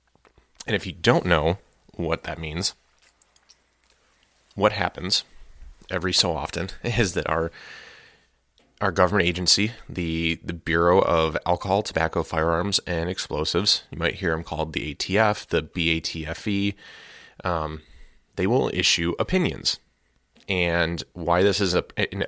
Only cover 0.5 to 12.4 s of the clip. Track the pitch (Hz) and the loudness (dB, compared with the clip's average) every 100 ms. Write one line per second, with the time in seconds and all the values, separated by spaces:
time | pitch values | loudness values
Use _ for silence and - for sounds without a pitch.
0.5 | - - 104 98 80 95 143 - 82 76 | -14 -4 -4 -4 0 4 4 4 4 4
1.5 | 98 - _ _ - 80 82 - 80 80 | 0 -6 _ _ -6 -4 -4 -4 -8 -6
2.5 | 82 92 - _ _ _ _ _ _ _ | -4 -4 -6 _ _ _ _ _ _ _
3.5 | _ _ _ _ _ _ _ _ _ _ | _ _ _ _ _ _ _ _ _ _
4.5 | - 101 - 87 - 92 - - - - | 0 2 2 -2 -2 -2 -2 -2 -12 -20
5.5 | - - - - 92 92 90 92 80 73 | -18 -20 -20 -6 -2 2 2 2 0 -4
6.5 | 85 92 - 98 113 101 82 - 80 82 | -6 -6 -6 -2 0 0 0 0 0 -2
7.5 | - - - - - - _ _ _ _ | -6 -16 -20 -20 -20 -20 _ _ _ _
8.5 | _ _ _ 101 90 92 101 87 85 87 | _ _ _ -2 4 4 4 2 2 2
9.5 | - 107 117 - - 85 82 82 82 - | 2 2 -4 -12 -6 -4 -2 -2 -2 -6
10.5 | 85 - 82 87 95 - 85 80 78 - | -8 0 4 6 6 6 4 2 0 0
11.5 | 87 98 98 104 - 80 85 80 80 | -2 2 0 0 -2 0 -2 -2 0